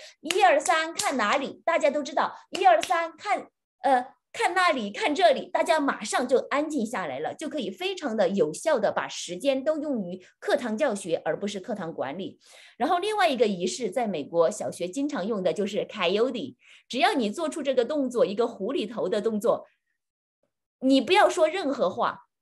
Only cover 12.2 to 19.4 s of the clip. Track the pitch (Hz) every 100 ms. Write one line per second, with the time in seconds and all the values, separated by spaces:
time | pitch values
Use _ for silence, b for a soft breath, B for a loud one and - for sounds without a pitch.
12.2 | 180 - B B B B 262 349 403 415
13.2 | 349 247 220 180 185 - 233 254 220 165
14.2 | 131 170 165 208 127 - 175 220 285 254
15.2 | 190 214 180 160 196 202 170 220 175 202
16.2 | 254 247 135 - b b b 247 359 320
17.2 | 214 208 311 320 277 254 233 302 262 240
18.2 | 175 202 240 - 202 311 208 214 175 214
19.2 | 214 214